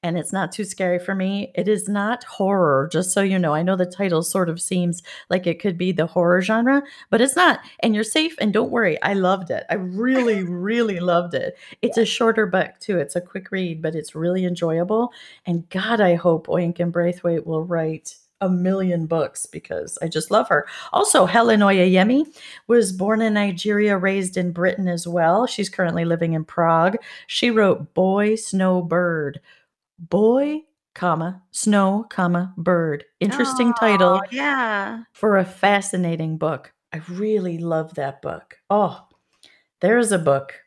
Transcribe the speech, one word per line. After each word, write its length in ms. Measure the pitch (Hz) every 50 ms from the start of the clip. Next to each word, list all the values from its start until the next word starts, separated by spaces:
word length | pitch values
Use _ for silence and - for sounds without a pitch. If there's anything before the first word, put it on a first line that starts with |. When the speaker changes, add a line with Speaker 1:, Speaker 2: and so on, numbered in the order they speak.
| -
Speaker 1:
and 140 | 170 170 175
it's 140 | 147 -
not 220 | - 190 185 170 -
too 100 | - 208
scary 360 | 196 - - 190 180 180 180
for 140 | 180 - 196
me. 380 | 190 185 190 196 202 202 - -
It 140 | - 170 190
is 220 | 214 196 185 190
not 340 | 208 208 202 214 240 240 -
horror, 640 | - - - 202 190 202 196 180 151 139 135 139 160
just 220 | - 160 180 180
so 100 | - 208
you 160 | 196 196 190 185
know. 160 | 180 156 147
I 80 | 156
know 140 | 170 185 190
the 100 | 185 180
title 380 | 175 180 - 202 190 170 160 170
sort 240 | - - 202 185 165
of 140 | 160 170
seems 420 | - - 190 180 175 175 170 175 _ - - - - _
like 160 | 180 185 185
it 140 | 170 165 170
could 180 | - 208 175 170
be 140 | 180 185
the 140 | 185 175 160
horror 360 | 165 - 185 175 170 180 185
genre, 400 | 185 190 220 226 233 254 277 285 277 - - - - _
but 100 | - 220
it's 160 | 240 277 -
not. 240 | 339 359 330 254 - - - - _
And 120 | - 226 214
you're 120 | 208 220
safe, 300 | 220 - 311 311 330 320 -
and 140 | - 214 190
don't 180 | 208 254 -
worry. 300 | - 240 226 185 156 -
I 120 | - 160 202
loved 360 | 196 185 180 190 190 190 160
it. 160 | 123 - - -
I 40 | -
really, 680 | 202 185 180 180 196 226 254 262 262 247 233 220 196 185
Speaker 2:
<laughs> 40 | 175
Speaker 1:
really 540 | 180 175 180 202 226 240 233 220 196 175
loved 320 | 175 180 175 170 175 175 170
it. 240 | 131 - - - _ - - - _
It's 160 | - 233 - 226
Speaker 2:
Yeah. 60 | 226
Speaker 1:
a 20 |
shorter 400 | - - - 240 226 220 226 214
book, 260 | 185 180 190 160 - - _
too. 180 | - - 202 175
It's 180 | 143 143 - 175
a 40 |
quick 300 | 180 - - 196 190 -
read, 300 | - 190 185 175 160 160
but 140 | 160 160 160
it's 200 | 160 151 - -
really 300 | 156 160 175 180 190 185
enjoyable. 680 | 180 175 170 170 165 160 165 175 190 185 220 240 240 - - - - - _ _
And 220 | - 170 170 165 _
God, 300 | - 185 185 220 233 220
I 160 | 208 180 175
hope 320 | 170 170 180 165 160 160 -
Oinken 440 | - 165 175 170 170 - 175 175
Braithwaite 540 | 170 175 170 175 175 180 - 175 170 160 -
will 180 | 165 160 156 160
write 500 | 180 175 165 160 160 160 156 _ - - _ _ _ _ _ 196
a 60 | 185
million 560 | 185 180 175 185 190 190 190 185 175 170 160
books 400 | 160 165 165 147 - - - -
because 540 | - - 160 _ - 160 - - - - -
I 60 | - 165
just 240 | - - 156 -
love 180 | - 220 247 -
her. 160 | 190 147 - - - - - - -
Also, 340 | - 415 415 - 294 185 175
Helen 320 | 170 233 233 233 220 214
Oyeyemi 680 | 208 196 196 190 180 190 185 185 185 214 247 277 311 302 - - - - - - _
was 260 | - 233 240 220 190
born 300 | 190 185 185 202 220 220
in 140 | 226 220 214
Nigeria, 600 | 208 208 202 185 170 - 208 208 208 208 214 202 190
raised 360 | 180 196 190 196 190 180 185
in 160 | 185 180 180
Britain 360 | 170 170 175 180 - - 190 180
as 200 | 175 170 170 175
well. 380 | 170 175 165 165 175 208 247
She's 240 | 240 - - 202 185
currently 360 | - - 185 170 160 170 170
living 280 | 170 165 165 170 165 165
in 100 | 160 160
Prague. 520 | - - - 170 165 165 165 165 190 202 226 - - - - - -
She 240 | - - - 240
wrote 420 | 226 220 214 190 175 - 151 - _
Boy, 400 | - 185 190 190 202 208 214 220
Snow, 480 | 220 - - - 190 190 185 185 180
Bird. 580 | 175 165 165 175 180 175 165 160 151 143 143 165 _ _ _ _ _ _ _ _ _ _ _ _
Boy, 640 | 175 165 - 190 214 220 240 262 285 294 302 311 311 _ _ _ _ _ _
comma, 480 | - - 180 165 160 160 175 185 - _ _
Snow, 540 | - - - 214 208 202 196 190 196 208 233 -
comma, 440 | - - 185 175 175 175 180 185 185 -
Bird. 480 | 165 185 180 170 165 160 147 147 - _ _ _
Interesting 500 | 180 196 240 285 247 - 262 262 240 240
Speaker 2:
Aw, 40 | 233 233
Speaker 1:
title 420 | 233 220 208 185 185 180 180 190 - -
Speaker 2:
yeah. 720 | 240 254 285 294 277 269 247 220 214 202 196 208 226 226 233 _ _
Speaker 1:
for 240 | - - 214 208 190
a 80 | 185
fascinating 920 | 185 - - - 202 202 202 196 - - 180 180 170 165 160 160 160 160 160
book. 360 | 175 - 156 127 - - _ _ _ _
I 100 | - 160 160 170
really 500 | 175 180 208 214 220 208 185 180 170 165
love 340 | 165 170 165 160 156 156 -
that 280 | - 143 139 139 -
book. 360 | - - - 80 - _ - _ _ _
Oh, 380 | 196 208 208 175 - - - _ _ _ _ _ _ _ _ - _ _ _ _ _ _
there 160 | - 185 220 240
is 120 | 240 214
a 60 | 202 180
book 360 | 160 147 139 135 139 - - - _